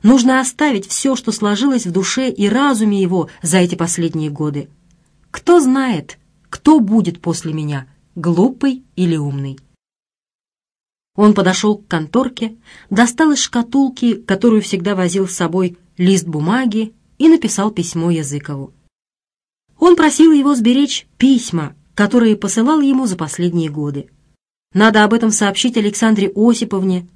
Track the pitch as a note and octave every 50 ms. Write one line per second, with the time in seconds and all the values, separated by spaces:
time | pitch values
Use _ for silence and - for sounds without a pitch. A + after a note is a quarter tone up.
0 | - G#3 C4 C4 A#3 B3+ C4 A#3+ A#3+ - - - D4+ D4 B3+ G3 G3 - - -
1 | - C#4 C4 C4 - A#3 G#3+ - G#3 G3+ G#3 G3+ B3+ C#4 C4 B3 - F3+ E3 G3
2 | F#3+ - - B3+ C4 B3+ - - G3+ G3+ G#3+ B3+ C#4+ C#4+ C4 G#3 A3 G#3+ G3+ G3
3 | F#3+ F3 F#3 F3+ D#3 - - _ - D#3+ E3 F#3 F3 F3 F3 E3+ E3+ E3+ - -
4 | E3+ E3 C#3+ D#3+ D#3 D3+ D3 C#3+ D3+ D3+ C#3+ C#3+ - - _ _ _ _ _ _
5 | _ _ _ _ _ _ - - _ - F4 F4 C#4+ B3+ C4 C4+ C4+ B3+ G#3+ D3+
6 | - - - _ _ _ _ _ _ _ - - _ G3 D#4+ D#4 A3+ F#3+ G#3+ A3+
7 | F3+ E3+ E3+ - - E3+ D#3+ - - D#3+ D3+ D#3 D3+ D3 D3 C#3 C3 _ _ _
8 | _ _ _ F3+ E3 F3 E3+ E3+ G3 C4 B3+ - - C#4 B3+ B3+ _ _ _ -
9 | F3+ F3 E3 D#3 D3 C#3+ C#3 C#3 C#3 C#3 C3+ C3+ _ _ _ _ _ _ _ _
10 | _ _ _ _ _ _ _ _ _ _ _ _ _ _ _ _ _ _ _ _
11 | _ _ _ - G#3 G#3 G#3 G3 F#3+ F#3 F#3 - - G#3+ G#3 G#3 _ _ - E3
12 | D#3 D3+ - A#3+ C4+ B3+ - - A#3 A3 A3+ _ _ _ - - - _ G3+ G#3+
13 | A#3+ A#3 A#3+ - D#4+ D#4 D4 C#4 - - - A#3+ A#3 A#3+ - C#4 C#4 C4 C4 -
14 | B3+ A#3+ A3 - - - G3 F#3+ - A#3+ A3 G#3+ G3+ - - F#3 E3+ G3+ G3+ F#3
15 | F#3 F3 F3 G3 F#3+ F#3 - - F3+ E3 E3+ F#3+ F#3 F3+ F3 _ _ _ _ -
16 | F3+ F#3 G3 F#3 F3 E3+ D#3 D3+ D3 E3+ G#3+ B3+ C4 A#3 G#3 A3 A3 A3 _ _
17 | _ _ _ _ C4+ D#4+ E4 E4 - G#3+ - - G3 G#3+ G#3 F3+ E3+ F3 - E3+
18 | E3 F3 E3+ D#3+ D3+ C3+ C#3+ D3 C#3+ - D3 C#3 C3+ - _ _ _ _ _ _
19 | _ _ _ _ _ _ _ _ _ _ _ _ _ _ _ _ D#4 F4+ F4 E4+
20 | D#4+ D4+ C#4+ - D#4 E4 D#4 C#4+ C4 C#4+ D4 B3 G#3+ A#3 B3 C4+ C#4+ C#4+ - -
21 | - _ _ _ - C4+ C4+ A#3 - - E3+ E3+ D3+ C#3+ - _ _ _ _ -
22 | G#3 G3+ A3 A#3+ A#3 A3 G#3+ G#3 - G3+ - A3+ A3+ C4+ D#4 D#4 C#4 C#4 C4+ C4
23 | C4 A3 F#3 F3 D#3+ D3 - - F3 F3+ E3+ F3 D#3+ D#3 D3 D3+ D3 D3 C#3 C#3+
24 | C#3 _ _ _ _ _ _ _ _ _ _ _ _ _ _ F#3 G#3 A3+ G#3+ G#3+
25 | G#3 G#3 A3+ A3+ A#3 A3 G#3 - G#3+ G3+ G3 - - B3+ B3 A#3 G#3 G#3 G#3 -
26 | A#3 A3+ A3 G#3 G3 G3 - G#3 G#3+ A#3+ A#3 A#3 A#3 - G3+ G3 F#3+ F#3+ F#3 F3+
27 | F3 - _